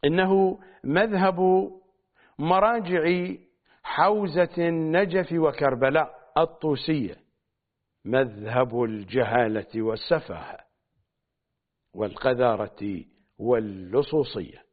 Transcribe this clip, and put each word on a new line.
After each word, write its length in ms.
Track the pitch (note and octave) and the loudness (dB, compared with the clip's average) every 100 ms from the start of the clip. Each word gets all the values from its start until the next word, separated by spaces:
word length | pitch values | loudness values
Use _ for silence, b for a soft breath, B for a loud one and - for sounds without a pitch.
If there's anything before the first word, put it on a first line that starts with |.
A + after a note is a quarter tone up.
إنه 560 | C#3+ E3+ F#3+ G3 F#3+ F#3+ B B | 2 2 4 4 2 0 B B
مذهب 540 | - D#3 A3+ G3+ F#3+ F3 F#3 F#3 G3 - _ _ _ b b b | -2 0 2 2 2 2 4 4 0 -8 _ _ _ b b b
مراجع 960 | D3+ F#3 G#3 A#3 F3+ F3+ D#3+ F3+ F3+ F#3+ _ _ _ b | 0 4 4 2 -2 0 2 0 -2 -8 _ _ _ b
حوزة 840 | - - F3+ G#3+ G3 D#3 F3 - E3+ | -10 0 2 2 -2 0 -2 0 -2
النجف 640 | E3 D#3+ E3 G3 F3+ F3+ | 0 0 0 0 -2 -2
وكربلاء 1000 | E3 D#3 - C#3+ B2+ C3 D3+ D#3 - - - | 2 0 2 0 2 2 2 0 -6 -6 0
الطوسية، 840 | E3 - D#3+ C#3 - D#3 G#2 - _ _ _ _ _ _ _ _ | 0 -2 -4 -2 -2 -2 -2 -8 _ _ _ _ _ _ _ _
مذهب 800 | - B2+ C3 G#2 G#2+ A#2+ B2+ A#2 | -2 0 0 -4 -4 0 0 0
الجهالة 1000 | A#2 A2 F#2+ A#2 A2+ A#2 A#2 G#2+ - A2+ | -2 -4 -4 -2 0 2 2 -2 -6 -4
والسفاهة 760 | A2 A2 - E3 - E2+ - - - _ _ _ _ _ _ _ _ _ _ _ _ | -2 -4 0 -2 -2 -14 -14 -16 -20 _ _ _ _ _ _ _ _ _ _ _ _
والقذارة 1080 | F2+ G#2 - C3 B2 B2 G#2+ G#2 - G#2 F#2 - _ _ _ | -6 -6 -2 -2 2 2 2 -4 -8 -8 -8 -12 _ _ _
واللصوصية. 1300 | G#2+ A#2+ A2 F#2+ F#2 A2+ C#3+ D#3 C3 G#2+ E2 - _ | 0 0 0 -10 -4 -2 0 -2 -2 -6 -12 -16 _